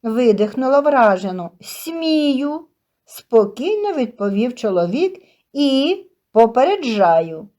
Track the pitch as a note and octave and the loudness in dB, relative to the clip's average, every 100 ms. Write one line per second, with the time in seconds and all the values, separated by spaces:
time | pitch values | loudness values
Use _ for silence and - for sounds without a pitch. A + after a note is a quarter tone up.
0 | A3+ A3+ A#3+ G3+ G#3 B3+ C4 C#4+ D4 C#4 | -4 2 2 2 0 -2 2 2 4 4
1 | A3 F#3+ G3 F#3 E3+ _ - - D#4+ E4 | 4 2 -4 -8 -10 _ -20 -16 -12 -6
2 | D#4+ D#4 D4 C4 C#4+ D4+ D#4+ _ _ _ | -2 0 0 0 -4 -6 -12 _ _ _
3 | _ - _ A#3 G3+ G#3+ D#4+ G#4+ G#4 D#4+ | _ -20 _ 2 2 -4 -6 -4 -4 -4
4 | A#3+ - G3+ G3+ A#3+ A#3+ G#3+ F3+ E3+ A#3 | -6 -6 -4 -2 -4 -4 -4 -2 -2 -2
5 | F#4 - _ _ _ C#4 C#4+ C4+ D4 G4+ | -4 -4 _ _ _ -2 0 2 0 -4
6 | - _ _ A3 A3+ A#3 D4 G4+ C4+ G#3+ | -8 _ _ 2 4 4 2 0 -2 0
7 | F3+ E3 E3 D#3+ G#3 | 2 2 0 -10 -16